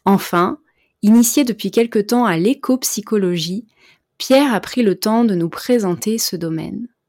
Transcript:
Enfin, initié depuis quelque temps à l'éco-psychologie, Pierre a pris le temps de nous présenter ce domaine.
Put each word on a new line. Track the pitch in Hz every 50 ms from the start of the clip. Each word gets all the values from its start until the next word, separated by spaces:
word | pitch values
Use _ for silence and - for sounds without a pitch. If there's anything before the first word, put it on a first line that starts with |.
| -
Enfin, | 190 196 190 - - - 170 175 - 302 - _ _ _ _ _ _ _ _ -
initié | 208 226 233 240 - - 302 277
depuis | 240 202 - - 190
quelque | - 233 233 233 - 214
temps | 202 208 240 240 240
à | 208 170 160
l'éco-psychologie, | 175 226 277 - - - 254 254 - - - 214 196 - 220 208 190 180 175 170 160 170 185 220 - _ _ _ _ _ _ _ _ _ _
Pierre | - - - 262 269 294 277 226
a | 180
pris | - - - 254 233
le | 196 180 -
temps | - 214 220 233 240
de | 226 190
nous | 175 165 165
présenter | - - - - 247 240 202 180 175 170 - 214 226
ce | 226 - - 196
domaine. | 165 170 160 160 160 160 - 190 214 240 - _ _ _